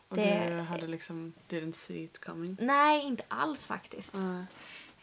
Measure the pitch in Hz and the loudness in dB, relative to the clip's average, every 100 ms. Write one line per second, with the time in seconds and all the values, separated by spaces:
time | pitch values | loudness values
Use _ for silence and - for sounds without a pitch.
0 | _ 196 208 180 170 170 165 170 165 160 | _ 4 6 6 4 0 -2 -4 -4 -6
1 | - 165 165 - - 170 160 160 - 170 | -6 -8 -8 -12 -8 -6 -4 -6 -8 -8
2 | 160 - - 170 175 190 240 285 294 302 | -8 -12 -10 -6 -6 -2 4 6 8 6
3 | 285 240 - 233 294 285 - 175 - - | 4 -2 -4 -2 -2 -2 -6 -6 -8 -10
4 | 190 196 190 180 185 - - - - - | -8 -4 -2 -2 -8 -14 -16 -16 -18 -10